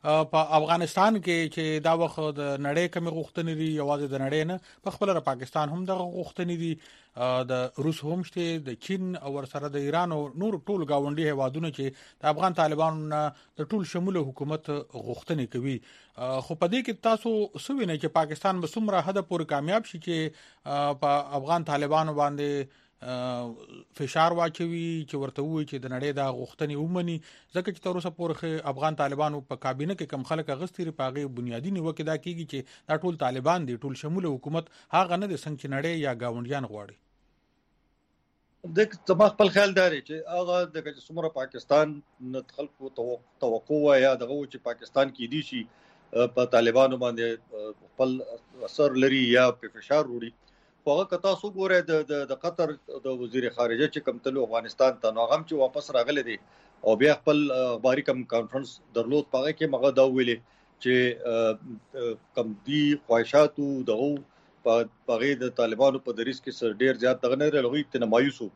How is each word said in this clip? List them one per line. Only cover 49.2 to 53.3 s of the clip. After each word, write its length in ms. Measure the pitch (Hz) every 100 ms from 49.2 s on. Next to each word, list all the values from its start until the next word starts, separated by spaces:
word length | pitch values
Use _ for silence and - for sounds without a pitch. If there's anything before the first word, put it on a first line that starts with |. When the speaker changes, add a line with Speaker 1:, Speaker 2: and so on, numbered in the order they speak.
| 120
Speaker 2:
یا 200 | 120 127
په 160 | 120 107
فشار 380 | 113 - 147 139
وروړي. 240 | 120 117 _ _ _ _ _
خو 100 | -
هغه 100 | 147
که 140 | 190 175
تاسو 320 | 196 185 208
وګورئ، 320 | 190 190 180
د، 100 | 156
د، 220 | 156 151 147 139
د 40 |
قطر 400 | 135 170 170 160 147 - 135
د 40 | 131
وزیر 420 | 127 123